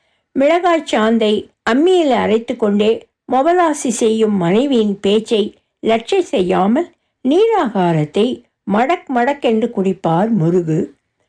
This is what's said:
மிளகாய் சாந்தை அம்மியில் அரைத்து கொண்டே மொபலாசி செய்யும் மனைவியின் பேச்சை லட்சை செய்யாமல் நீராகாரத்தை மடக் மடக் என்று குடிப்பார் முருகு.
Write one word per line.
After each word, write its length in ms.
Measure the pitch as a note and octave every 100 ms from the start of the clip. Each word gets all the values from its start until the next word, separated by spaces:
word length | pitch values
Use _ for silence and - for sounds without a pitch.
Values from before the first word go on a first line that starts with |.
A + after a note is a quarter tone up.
| _ _ _ -
மிளகாய் 480 | C#4+ E4+ F4 E4 E4
சாந்தை 560 | A#3+ A3 A3+ G#3+ G#3+ - _ -
அம்மியில் 420 | B3 E4+ F#4 D4+
அரைத்து 440 | A3 F#3 A3 A3+ B3
கொண்டே 520 | G#3+ G3+ G#3 A3+ - _ -
மொபலாசி 580 | B3+ D4+ F4+ E4 D4 C4+
செய்யும் 440 | G#3 A3+ A3 G#3+
மனைவியின் 680 | G3+ E3+ G#3 C#4+ B3 G#3+ G3
பேச்சை 560 | G3 G#3+ G#3+ A3 G#3 - _ _ G#3+
லட்சை 320 | A3+ A3+ G4
செய்யாமல் 720 | F4 B3 F3+ F3+ G3 B3+ F4 _ _ _ B3+
நீராகாரத்தை 1120 | E4 A4+ G#4+ C4 G3+ F3 E3 D3+ G3 A#3+ - - _ -
மடக் 340 | G3+ C4+ F4 - A#3+
மடக் 260 | A#3+ D4
என்று 300 | B3+ A3 A#3 A3
குடிப்பார் 540 | F#3+ F3+ E3 E3 G#3+
முருகு. 640 | G#3+ E3 F3+ E3 D#3 - - _ _